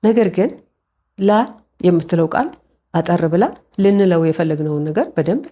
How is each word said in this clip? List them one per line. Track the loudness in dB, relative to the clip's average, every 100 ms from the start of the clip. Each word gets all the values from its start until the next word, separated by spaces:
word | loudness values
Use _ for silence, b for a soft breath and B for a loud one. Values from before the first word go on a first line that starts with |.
ነገር | 2 2 2
ግን | 0 -2 -4 _ _ _ _ _ -2
ላ | 2 2 0 -8 _ _
የምትለው | 0 0 0 -2 0
ቃል | 0 -4 -6 _ _ _
አጠር | -4 -2 0 0
ብላ | 0 -2 -4 _ -2
ልንለው | 2 2 2 2
የፈለግነውን | 0 0 -2 -2 -4 -4
ነገር | -4 -4 -4
በደንብ | -4 -2 -4 -6